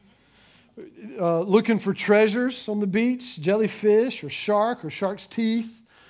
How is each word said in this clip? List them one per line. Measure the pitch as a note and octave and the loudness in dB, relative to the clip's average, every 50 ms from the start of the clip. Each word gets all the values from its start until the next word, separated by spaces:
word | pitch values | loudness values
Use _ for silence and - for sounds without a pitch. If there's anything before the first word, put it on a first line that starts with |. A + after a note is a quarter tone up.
| _ _ _ _ _ _ _ _ _ _ _ _ _ _ _ - - - - - G#3+ A3 - - | _ _ _ _ _ _ _ _ _ _ _ _ _ _ _ -20 -20 -20 -20 -20 -18 -14 -8 -4
Uh, | F3+ E3+ E3+ E3 | 0 0 0 0
looking | F3 G3+ F#3+ A3 - - A3+ | 2 4 4 4 4 4 0
for | G3 - G3 F#3+ | 0 0 -2 -4
treasures | - - - G#3 G#3 A3 A3 G3+ B3 B3 C4 A#3+ - - - | -2 2 4 4 6 6 4 2 0 -2 -2 -4 -6 -6 -6
on | G#3+ G#3 | -4 -4
the | G#3 | -2
beach, | G3 F3 A3 A3+ B3 B3+ B3 - - - E3 | -2 0 0 0 0 0 -2 -6 -10 -10 -6
jellyfish | D3 F3 G3+ G#3+ A3 G3 - - G#3 G#3+ G#3 A3 A#3+ C4 - - - | -2 0 2 2 2 0 -2 0 2 4 4 4 4 2 -2 -8 -10
or | C#3 | -8
shark | - - - - G#3 G#3 G#3+ A#3 B3 B3 - | -8 -6 -2 0 2 2 2 0 -2 -6 -8
or | D3+ | -10
shark's | - - G3+ F#3 G#3 G3+ - | -6 -4 -4 -4 -4 -6 -10
teeth, | - - A#3 A3+ A3 A3+ A#3 A3+ - - - _ _ _ _ _ | -10 -4 -2 0 0 0 0 -2 -6 -12 -20 _ _ _ _ _